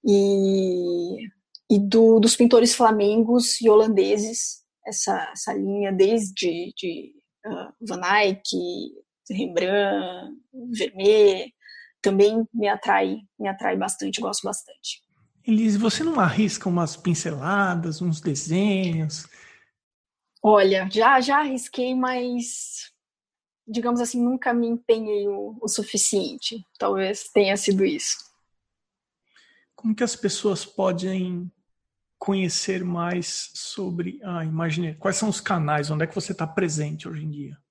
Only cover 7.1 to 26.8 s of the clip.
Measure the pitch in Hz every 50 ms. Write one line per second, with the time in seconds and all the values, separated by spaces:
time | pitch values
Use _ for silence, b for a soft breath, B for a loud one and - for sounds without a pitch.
7.1 | _ _ _ _ _ _ _ 214 196 175 - - _ _ 233 208 185 180 180 175
8.1 | 196 214 208 196 190 190 _ - - 180 175 175 180 - - - - - - _
9.1 | _ _ _ - 202 190 233 208 175 170 180 185 196 208 202 196 202 196 185 180
10.1 | 180 180 180 - - - _ _ _ 262 240 247 240 220 226 - 202 190 196 202
11.1 | 214 214 208 202 190 185 - 247 _ B B B B B B B B _ - 202
12.1 | 196 190 202 208 220 226 226 - - 233 208 202 208 208 - 208 196 196 196 190
13.1 | 196 226 202 _ _ _ 214 196 190 196 202 196 185 190 185 196 - - 202 196
14.1 | 196 - 233 233 202 - - 190 196 - - - - _ _ - - - _ _
15.1 | _ _ _ _ _ _ _ - 220 214 226 220 202 202 226 226 - - 311 330
16.1 | 320 269 190 165 120 - 214 190 - - - 190 175 175 170 151 - - - 180
17.1 | 170 - - 165 156 135 131 165 196 202 202 185 175 170 165 170 156 - 180 175
18.1 | 160 156 - 175 143 139 - 165 160 185 202 214 196 190 190 180 165 160 160 151
19.1 | - - - b b b b b b b b b b b _ _ _ _ _ _
20.1 | _ _ _ _ _ _ - 214 214 208 196 190 196 190 190 190 190 214 226 240
21.1 | 277 262 247 269 277 285 302 285 262 247 - - - - 247 254 254 254 254 254
22.1 | 254 247 247 247 247 240 233 240 - - - - - - - - _ _ _ _
23.1 | _ _ _ _ _ _ _ _ _ _ _ - 214 240 233 240 240 240 240 233
24.1 | - 247 240 240 254 247 - 269 240 240 233 233 233 233 _ - 226 226 220 214
25.1 | 208 208 202 202 202 196 202 208 220 - 233 214 - - 208 - - 208 - -
26.1 | - 202 185 151 - - - - 226 226 185 _ _ _